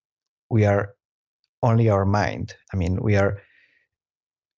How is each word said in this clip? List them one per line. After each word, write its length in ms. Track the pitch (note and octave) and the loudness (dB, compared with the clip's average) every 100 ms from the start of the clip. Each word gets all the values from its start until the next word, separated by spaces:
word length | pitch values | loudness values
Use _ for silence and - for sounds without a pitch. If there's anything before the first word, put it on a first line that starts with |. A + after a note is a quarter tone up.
| _ _ _ _ - | _ _ _ _ -4
we 160 | A2+ G#2 | 0 2
are 300 | G2+ G2+ - _ _ _ _ _ _ | 2 -2 -10 _ _ _ _ _ _
only 260 | B2+ A2+ A2+ | 0 2 2
our 160 | G2 G2 | 2 2
mind. 500 | G#2 D#2 G#1 - - _ | 0 -2 -4 -12 -14 _
I 40 | G2 | -6
mean, 220 | F2 G2 | -4 -2
we 160 | A#2+ G2+ | 0 0
are, 260 | G2 G2+ - _ _ _ _ _ _ _ _ _ _ | 0 -2 -14 _ _ _ _ _ _ _ _ _ _